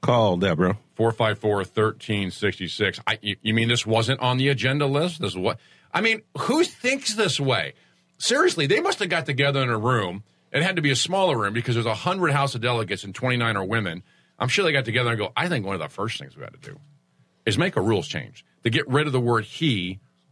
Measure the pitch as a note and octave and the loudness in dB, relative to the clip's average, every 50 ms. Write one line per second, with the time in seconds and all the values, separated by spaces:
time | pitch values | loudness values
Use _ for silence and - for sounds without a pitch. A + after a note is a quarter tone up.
0 | - - B2 A#2+ A2+ G#2 F2+ F2 F#2 G2 E2+ D2+ F2+ F2+ G2 G#2+ _ _ _ - | 2 4 4 4 6 4 4 2 2 2 2 4 2 2 2 -2 _ _ _ 0
1 | A2 A2+ A2 - A#2 A2 G#2 G#2 - G#2+ G#2 G2+ F#2+ G2 _ - G#2+ A2 G#2 - | 0 0 2 2 0 0 0 0 0 0 0 0 -2 -2 _ 0 0 0 0 -4
2 | - - A2 G2+ G2 F#2 F2+ - - G2+ F#2 - F#2 E2+ - - G#2 F#2+ F2 - | -6 -4 -2 -2 -2 -4 -6 -2 -2 -2 -2 -2 -6 -8 -4 0 0 0 0 -2
3 | - - A2 A2 - G#2 G2 - _ A2 A2 A#2 A2+ A#2 A#2+ A2+ - A2 A2 A2+ | -4 -4 -4 -4 -4 -8 -8 -4 _ 0 0 2 2 2 2 0 2 2 2 2
4 | A#2 B2 C3+ - B2+ B2+ B2+ B2+ C3 C#3 C#3 B2 G2+ C3 C3+ D3 D3 C#3 C3+ C#3+ | 2 2 0 0 0 0 2 2 2 2 0 0 0 -2 0 0 0 0 0 0
5 | D#3 F3+ E3+ D#3 - G2+ - F#2 F#2 G2 - - _ _ - _ _ _ - F3 | 0 -2 -4 -4 -6 -6 -4 -2 -2 -2 -2 -4 _ _ -20 _ _ _ -4 0
6 | G#3+ A3+ A3+ A3 - _ _ D3+ - - A#3+ D#4 F4 E4+ - - - B3 C4+ C#4 | 0 0 0 -2 -4 _ _ -8 -2 0 2 2 2 0 -2 -4 -2 -2 -2 -2
7 | C4+ - G#3+ G#3+ G#3+ F#3 C3+ - C#3+ C3+ B2 G2 D#2+ C#2 - _ _ _ _ _ | -4 -6 -2 0 0 0 0 0 0 0 0 0 -2 -4 -8 _ _ _ _ _
8 | _ _ _ _ - - A#3 C#4 E4+ F#4 - - D3 C#3 F3+ B3+ E4 G4 F#4+ - | _ _ _ _ -2 0 2 4 4 4 4 2 2 2 2 2 2 0 -2 -2
9 | G#3 F#3 F3 E3+ D3 C3 C#3 B2 C#3 C#3+ C#3 C#3 C3+ B2 A#2 A2 G#2 B2 B2+ A#2 | -2 0 0 -2 -2 -2 0 2 2 2 2 2 0 0 0 0 2 2 2 2
10 | G2+ F2+ F2 G2+ G#2+ _ _ _ _ _ - C#3 D#3+ F#3+ F#3+ E3+ D#3 C#3+ C3+ A#2+ | 2 0 -4 -8 -12 _ _ _ _ _ -2 0 0 0 0 0 0 0 2 0
11 | - E3 F3 G3 F#3+ F#3 D3 A#2 G#2+ G2 G#2 A#2+ A2+ - B2 A2+ A#2 A#2 A2 G2+ | 0 0 0 2 2 2 2 2 0 -2 -2 -2 -2 0 -2 0 0 -2 -2 -2
12 | - F3+ F#3 G3 F3+ D#3+ C#3 C#3+ C#3 C#3 - A#2+ G#2+ B2 B2 A#2 A2 F2 G2+ F#2+ | -2 -2 0 0 0 2 2 2 0 0 -2 -2 -2 -2 0 0 -2 -4 -4 -6
13 | - G2+ F#2+ - - B2+ B2 B2 A#2+ A#2 A2 G2+ G2 F#2+ G#2+ A#2 G#2+ F2+ D#2+ F2+ | -6 -12 -10 -4 -2 0 0 0 0 0 0 0 -2 0 0 0 0 -2 -6 -8
14 | F2+ _ _ _ _ _ _ _ G#2+ C3+ - - G3 E3+ D3 C#3 B2 A2+ G#2+ B2 | -12 _ _ _ _ _ _ _ -2 0 0 2 2 2 2 0 0 0 0 0
15 | B2 A#2+ A#2 A2 G#2 F#2 - - D3+ F3+ F3 B2+ G2+ F#2+ G2 F2+ D#2 D2+ - - | 0 0 0 -2 -2 -4 -2 -2 -2 0 -2 -2 -2 -4 -4 -4 -6 -8 -6 -6
16 | G2 A2+ A2 - C#2 C2+ B1+ C#2+ C2+ - - - - - - - - - _ _ | -6 -6 -6 -8 -12 -14 -16 -16 -16 -16 -16 -18 -18 -18 -18 -18 -20 -20 _ _
17 | _ _ _ _ _ _ _ _ _ A2+ G#2 G#2+ E3 G3 F#3 - F#2+ G#2+ A2+ G2 | _ _ _ _ _ _ _ _ _ -2 0 2 0 0 0 0 2 2 2 2
18 | D#2+ - - D#2+ B1 G#1 - - - _ _ _ _ A#2+ A2+ - - - B2+ C#3+ | 0 -2 -6 -8 -8 -10 -16 -20 -20 _ _ _ _ 0 0 0 0 2 2 2
19 | D3+ D3+ B2+ C3+ A#2+ A#2+ A#2+ A2+ G#2 - - - E3+ D#3 A#2+ G2 F2 F2+ F#2+ G2 | 2 2 0 0 2 2 2 2 0 -2 -6 -2 0 0 0 0 -2 -4 -6 -10
20 | _ _ _ _ _ _ | _ _ _ _ _ _